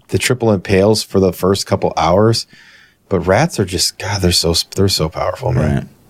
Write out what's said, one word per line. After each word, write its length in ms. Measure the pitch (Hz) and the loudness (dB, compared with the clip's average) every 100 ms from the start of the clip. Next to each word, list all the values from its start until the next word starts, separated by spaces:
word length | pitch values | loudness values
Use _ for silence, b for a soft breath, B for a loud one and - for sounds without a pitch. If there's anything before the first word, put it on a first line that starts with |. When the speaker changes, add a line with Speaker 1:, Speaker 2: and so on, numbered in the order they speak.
| - | -4
Speaker 1:
the 100 | 123 | -4
triple 340 | - 127 113 | -2 0 2
Impales 500 | 98 - 95 101 107 | 0 2 2 4 2
for 160 | - 98 | 0 0
the 120 | 95 | 0
first 360 | - 92 98 - | 0 -2 -2 -2
couple 260 | 98 85 - | -2 -2 0
hours, 520 | 80 92 110 113 - b b b b b _ | 2 4 4 2 -4 b b b b b _
but 100 | 92 | -4
rats 380 | 82 101 165 - | 2 2 2 -2
are 40 | 92 | -4
just, 340 | 90 - - | -2 -4 -4
God, 220 | 101 101 | -8 -2
they're 100 | 90 | 0
so, 220 | 87 82 85 - - | 0 0 -2 -4 0
they're 140 | 98 | 0
so 180 | - 80 | 0 -4
powerful, 460 | - 92 - 123 | -4 -6 -4 -2
man. 220 | 127 76 69 | 0 0 -2
Speaker 2:
Right. 120 | - - | -4 -16